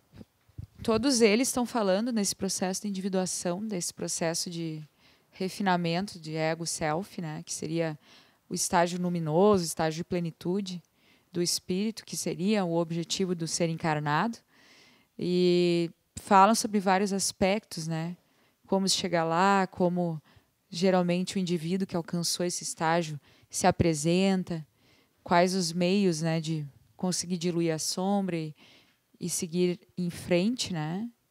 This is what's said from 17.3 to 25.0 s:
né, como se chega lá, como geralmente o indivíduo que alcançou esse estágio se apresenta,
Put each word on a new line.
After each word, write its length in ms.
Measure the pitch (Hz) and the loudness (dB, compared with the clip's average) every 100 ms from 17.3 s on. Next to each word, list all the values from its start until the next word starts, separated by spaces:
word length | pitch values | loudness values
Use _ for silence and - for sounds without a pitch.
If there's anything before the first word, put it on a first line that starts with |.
| - 190 214 _ 170 160 | 0 0 0 _ -10 -6
né, 300 | 160 165 180 _ _ _ _ - | -4 -6 -10 _ _ _ _ -2
como 220 | 196 190 | 0 2
se 80 | - | 0
chega 280 | 180 170 | 0 0
lá, 420 | 165 165 196 196 185 | 2 4 4 4 0
como 560 | - 180 175 170 156 _ _ _ _ _ | 0 0 2 -2 -4 _ _ _ _ _
geralmente 680 | 170 185 180 175 175 185 196 | 0 4 4 4 0 -2 -2
o 20 | |
indivíduo 480 | 175 175 160 190 190 | -2 -2 -2 -2 -2
que 100 | 175 | -4
alcançou 500 | - 175 165 - 175 | -4 -4 -4 -2 -4
esse 160 | - | -4
estágio 580 | - - 160 170 156 147 _ _ _ | -8 -2 2 2 0 -8 _ _ _
se 160 | - 180 | 2 2
apresenta, 1000 | - 175 151 160 180 196 185 175 165 - _ _ _ | 4 2 2 2 2 4 0 -2 -8 -10 _ _ _